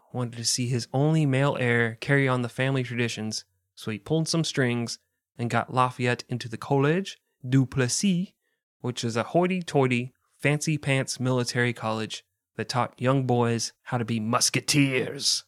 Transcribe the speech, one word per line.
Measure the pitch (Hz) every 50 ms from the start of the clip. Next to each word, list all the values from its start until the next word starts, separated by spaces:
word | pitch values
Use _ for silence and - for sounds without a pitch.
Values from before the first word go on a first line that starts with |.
| _ _
wanted | - 123 123 113 117
to | 117 113
see | - - - 123 120
his | 135 117 - -
only | - 131 143 156 160 160 151
male | 139 131 135 139 143 - -
heir | 127 120 120 117 117 113 113 -
carry | - - 139 139 135
on | 131 127 123
the | 120 117
family | - - 131 135 135 131
traditions, | 123 120 120 120 120 113 - 107 107 110 107 - - _ _ _ _ _ _
so | - - 113
he | 110 101
pulled | - - 156 160 160
some | - - 165
strings | 151 - - 147 127 120 120 120 117 113 - - _ _ _ _ _ _ _
and | - 120 113
got | 120 117 - - 120
Lafayette | 127 127 123 120 - 123 123 120 - - -
into | 123 117 - 113
the | 113 -
Collège | - - 143 139 135 147 165 190 190 - - _ _ _ _ _ -
du | 123 131 135 131
Plessis, | - - 139 127 123 - - - 202 180 170 190 - _ _ _ _ _ _ _ _ _ -
which | - 123 120 - 120
is | 117 110
a | 117
hoity-toity, | 110 - - 165 180 180 185 180 170 - - 143 131 127 123 120 123 127 _ _ _ _ _ _
fancy-pants | - 156 151 147 - 165 151 147 - 143 135 135 131 - - -
military | 123 127 131 123 120 - - 127 120 120 117
college | - - 110 110 110 110 104 - - _ _ _ _ _ _ -
that | - 107 -
taught | - 123 120 - - -
young | 123 127 135 139 127
boys | 123 123 120 117 117 117 113 - - - _ _
how | - 131
to | 120 113
be | 110 117 113
musketeers. | 107 113 120 123 - - - 127 - - - 143 139 135 131 127 101 90 - 139 - - - - -